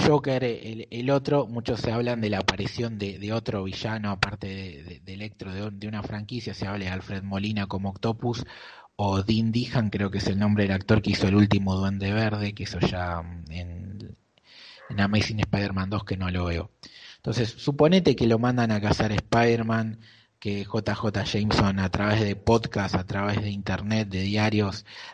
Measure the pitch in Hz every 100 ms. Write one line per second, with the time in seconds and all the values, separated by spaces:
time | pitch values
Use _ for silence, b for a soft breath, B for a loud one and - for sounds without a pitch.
0 | 151 147 139 127 127 110 110 110 120 117
1 | 127 139 135 143 113 117 117 113 - 117
2 | 120 120 107 98 101 - - - 117 107
3 | 98 98 104 110 117 107 95 - 113 110
4 | 104 98 - 101 101 98 95 73 85 80
5 | 92 95 107 - 98 95 107 101 107 107
6 | 104 107 104 123 110 95 98 104 92 92
7 | - 98 98 98 104 107 98 98 98 98
8 | 113 113 120 113 B B B B B -
9 | 101 95 98 110 113 113 123 131 107 98
10 | 101 98 107 98 104 104 101 95 - 107
11 | 104 98 98 101 101 101 98 95 95 98
12 | 98 107 110 104 101 104 - 87 - 90
13 | 90 85 85 85 78 85 87 87 92 101
14 | 98 - _ _ B B B B - 101
15 | 101 104 - 110 - 101 101 95 95 104
16 | - 92 90 90 87 85 - _ B B
17 | B B - 117 113 - - 143 151 190
18 | 170 123 117 113 123 123 117 107 104 -
19 | 110 104 - 117 117 117 113 113 110 110
20 | b b b _ 107 101 101 113 - 101
21 | 110 101 - 107 107 110 101 98 92 95
22 | 104 107 104 98 - 113 110 90 95 92
23 | 90 101 101 104 107 101 95 92 104 110
24 | 104 95 98 104 107 107 101 92 B B
25 | B